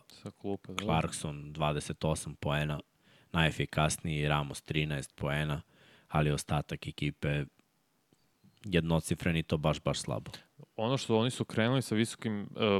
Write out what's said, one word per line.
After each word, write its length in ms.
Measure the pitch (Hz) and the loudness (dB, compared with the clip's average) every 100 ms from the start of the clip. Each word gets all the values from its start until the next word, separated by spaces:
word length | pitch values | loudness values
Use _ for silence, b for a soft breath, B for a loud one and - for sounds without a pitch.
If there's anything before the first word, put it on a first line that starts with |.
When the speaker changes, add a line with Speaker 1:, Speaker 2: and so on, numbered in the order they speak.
| - | -10
Speaker 1:
Sa 180 | - 107 | -18 -18
klupe, 400 | - 98 98 - | -10 -8 -8 -6
da. 120 | 92 | -6
Speaker 2:
Clarkson 680 | 101 80 80 - 78 73 73 | 2 2 2 -4 -8 -8 -10
dvadeset 520 | 78 76 73 - 76 | -2 0 0 -4 -2
osam 300 | 78 80 78 | 0 0 -4
poena, 460 | 76 76 73 76 73 - _ b b b | -6 -2 0 0 -4 -8 _ b b b
najefikasniji, 960 | 85 78 - 73 - 76 - 82 73 73 | 2 2 2 -2 2 2 2 -2 0 2
Ramos 340 | 73 71 - | 2 0 -8
trinaest 520 | - 76 76 71 67 | -4 -2 0 -4 -8
poena, 480 | - 73 73 76 76 - b b b b | -6 -2 0 0 -4 -8 b b b b
ali 220 | 78 76 | 2 2
ostatak 560 | 73 - 73 - 76 76 | 0 0 -2 -2 -8 -8
ekipe 580 | - 73 - 73 73 67 _ _ _ _ _ _ _ _ _ - _ | -2 -4 -2 -2 -2 -4 _ _ _ _ _ _ _ _ _ -20 _
jednocifren 720 | 104 87 82 82 - 85 87 82 | 0 2 4 2 2 0 2 0
i 60 | |
to 140 | - 78 | 0 2
baš, 240 | 78 73 | 2 2
baš 180 | 71 71 | 0 -2
slabo. 320 | - 57 - - _ _ - - | -4 -6 -6 -16 _ _ -14 -4
Speaker 1:
Ono 200 | 110 135 | -2 -2
što 200 | - 110 | 2 2
oni 140 | 123 | 2
su 140 | - | -2
krenuli 380 | 110 - 113 135 | -2 2 2 2
sa 120 | - | 2
visokim, 480 | 107 117 - 113 104 | 0 0 -2 -4 -4
e, 40 | 98 - 107 | -6 0 4